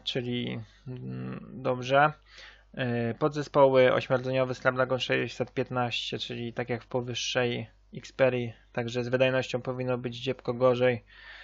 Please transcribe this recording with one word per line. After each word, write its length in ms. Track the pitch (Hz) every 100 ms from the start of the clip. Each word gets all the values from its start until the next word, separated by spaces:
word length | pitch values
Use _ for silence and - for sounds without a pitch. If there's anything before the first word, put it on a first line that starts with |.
czyli, 560 | - 135 123 123 123 120 113 _ 131
mm, 600 | 127 127 127 127 127 -
dobrze. 600 | 113 131 127 123 139 151 - _ - - - _
Yy, 100 | - 123 120 117 120
podzespoły: 760 | 156 147 143 147 135 131 127
ośmiordzeniowy 640 | - - 131 127 131 127
Snapdragon 440 | 123 135 127 127 127
sześćset 540 | - 131 123 - 123
piętnaście, 640 | - 123 127 110 - - 120
czyli 340 | - 120 117
tak 160 | 117 120
jak 140 | 120
w 40 | -
powyższej 840 | 127 123 113 - 131 123 120 113 _ _
Xperii, 580 | 151 - - 131 127 120 - _
także 320 | - 117 120
z 40 | 120
wydajnością 540 | 127 131 131 127 127
powinno 360 | 135 127 127 123
być 180 | 123 120
dziebko 380 | 131 127 -
gorzej, 500 | 120 127 120 127 117 - - - -